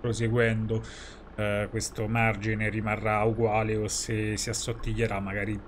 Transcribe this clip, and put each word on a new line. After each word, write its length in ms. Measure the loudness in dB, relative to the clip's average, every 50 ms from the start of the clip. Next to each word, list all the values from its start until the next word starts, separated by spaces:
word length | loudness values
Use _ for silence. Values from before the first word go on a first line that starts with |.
| 0
proseguendo, 800 | -2 0 0 0 2 4 4 4 4 4 2 0 0 0 -2 -2 -6 -12 -14 -16 -16 -16 -18 -18 -14 -6
eh, 320 | -4 -2 0 0 0 -2 -2
questo 380 | -2 -4 -4 -4 -4 -4 -2 0
margine 640 | 2 4 4 4 2 2 0 -2 0 0 0 0
rimarrà 540 | 0 0 0 0 -2 0 2 2 2 4 4
uguale 520 | 4 4 4 2 4 4 4 2 2 2 0
o 100 | 0 0
se 480 | -2 -4 -2 -2 -2 0 0 0 -2 -2
si 120 | -2 -2
assottiglierà 680 | -2 -4 -2 -4 -4 -4 -2 -2 0 2 2 2 0 -2
magari 360 | -2 -2 -2 -2 -2 -2 -2 -4 -6